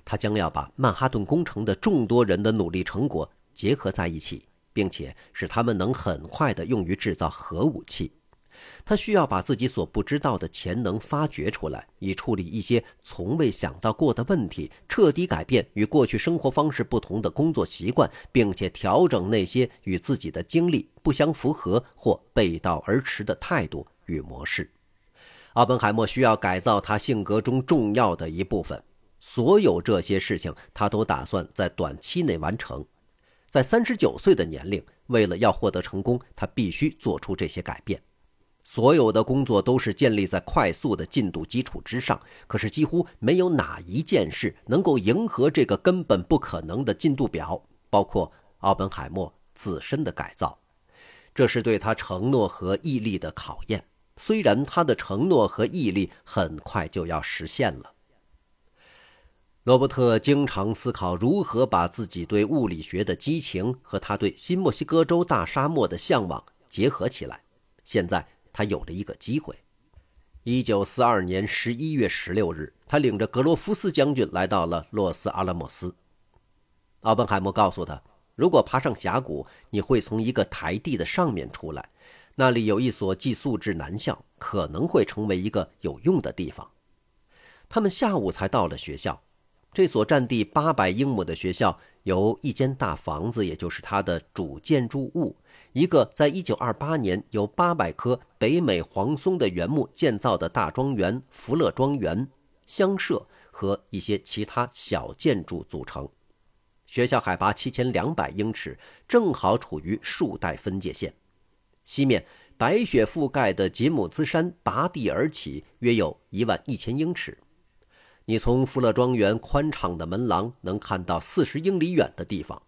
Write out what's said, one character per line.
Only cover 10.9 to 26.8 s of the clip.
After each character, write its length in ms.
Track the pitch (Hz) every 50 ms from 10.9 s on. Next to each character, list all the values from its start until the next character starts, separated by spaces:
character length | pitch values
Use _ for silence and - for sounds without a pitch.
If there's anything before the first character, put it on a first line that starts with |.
| 98 110
发 260 | - - 151 143 156
掘 240 | 147 - - 73 107
出 180 | - - - 73
来， 180 | 64 - - _ _ _
以 160 | 98 95 92
处 220 | - - 127 110
理 80 | 92 87
一 160 | 78 87 110
些 240 | 92 - 120 110 - - - _
从 340 | _ - - - 87 98 143
未 140 | 165 151 113
想 260 | - - - 73 - -
到 120 | - 113
过 220 | 107 - 160 135 113
的 80 | - 131 -
问 180 | 196 156 104
题， 240 | 82 - - 73 - - - - -
彻 220 | - 240 196 151
底 160 | 139 170 180
改 160 | - - 78
变 240 | - - 127 110 - -
与 120 | _ 104 107
过 220 | - - 147 123
去 100 | - -
生 220 | 107 - 165 175 160
活 100 | - 135
方 220 | - 151 151 156
式 140 | - - 117
不 160 | - 123 110
同 200 | - - 95 110
的 80 | 101 85
工 240 | - - 151 165
作 140 | 156 113 85
习 240 | - - - 85 107
惯， 180 | 131 165 131 - - - - -
并 220 | - 123 110 101
且 160 | 90 - 98 90
调 380 | - - - 95 101 147 185 170
整 200 | 127 95 90 98
那 160 | 113 107 92
些 240 | - - 127 123 - - _
与 160 | _ 98 90 85
自 180 | - - 131
己 140 | - - 80
的 100 | - 85
经 280 | 87 - - 165 175 175
历 180 | 151 - - - _ -
不 100 | - 160
相 220 | 135 - 147 160 151
符 180 | - - 135
合 300 | 151 - - 87 98 123 - - _
或 260 | - - 113 - - _ _
背 240 | _ 123 104 87 82
道 280 | 82 - 92 85 76 -
而 160 | - 107 135
驰 220 | 131 - - - 104
的 100 | 101 90
态 300 | - - - 180 90 85
度 180 | - - 69 - - _ _ _
与 140 | - 82 73
模 260 | 69 87 - - -
式。 240 | - - - 80 - _ _ _ _ _ _ _ _ _ _ - - - - - - _
奥 120 | 120 123
本 100 | 113 127
海 160 | 120 120 104
默 140 | 107 113 110
需 140 | - - 127
要 160 | 131 113 107
改 240 | - 104 95 92 95
造 200 | - 120 107 101